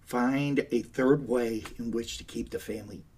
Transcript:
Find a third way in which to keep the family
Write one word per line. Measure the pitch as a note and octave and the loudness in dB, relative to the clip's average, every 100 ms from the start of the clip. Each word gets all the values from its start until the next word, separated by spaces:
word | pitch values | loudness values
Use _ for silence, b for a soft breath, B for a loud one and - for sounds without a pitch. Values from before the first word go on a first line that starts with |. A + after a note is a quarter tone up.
Find | - B2 B2 C#3 C#3+ C#3 - | -2 0 2 2 2 0 2
a | A#2+ | -2
third | - - C3 D3 D3 | 0 2 6 6 4
way | B2 A#2 A2 G2+ - | 0 2 -2 -6 -8
in | A#2 | -4
which | A2+ A2+ - | -2 -4 -10
to | |
keep | - A#2 A2+ | -8 -6 -6
the | A#2 | -8
family | - G#2+ G#2 F#2+ - | -6 -8 -8 -14 -16